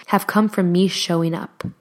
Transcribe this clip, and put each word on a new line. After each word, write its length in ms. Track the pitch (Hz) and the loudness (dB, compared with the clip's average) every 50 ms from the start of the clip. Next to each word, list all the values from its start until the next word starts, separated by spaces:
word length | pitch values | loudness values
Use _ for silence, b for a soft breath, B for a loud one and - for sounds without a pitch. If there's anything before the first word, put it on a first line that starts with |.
| B | B
have 200 | - - 196 - | 0 0 0 0
come 220 | - - 208 220 208 | 2 2 2 2 2
from 240 | - - 190 175 175 | 0 0 0 2 4
me 160 | 175 196 185 | 4 2 2
showing 460 | - - - - 175 165 165 165 165 | 0 -4 -4 -2 0 0 0 -2 -4
up. 300 | - - - _ _ - - - _ | -6 -8 -12 _ _ -12 -12 -12 _